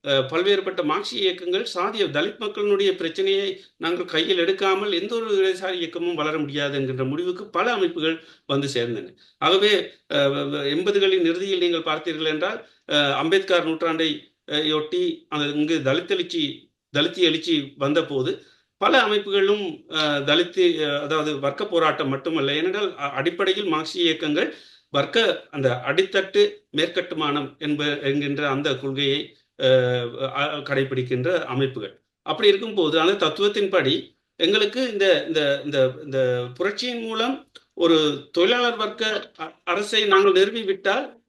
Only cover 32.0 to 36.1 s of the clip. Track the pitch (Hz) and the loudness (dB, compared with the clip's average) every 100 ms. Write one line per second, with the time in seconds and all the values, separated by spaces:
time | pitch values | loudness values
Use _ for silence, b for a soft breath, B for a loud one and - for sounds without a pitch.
32 | _ _ 147 - 208 196 226 202 156 160 | _ _ -6 4 4 4 0 0 2 4
33 | 165 202 160 156 202 208 196 185 131 165 | 4 4 0 2 0 2 2 2 2 0
34 | - _ _ - 170 214 208 233 254 208 | -4 _ _ -2 2 4 2 0 -2 2
35 | 196 156 - 156 143 139 143 139 131 131 | 4 4 2 0 2 0 0 2 2 0
36 | 147 | -4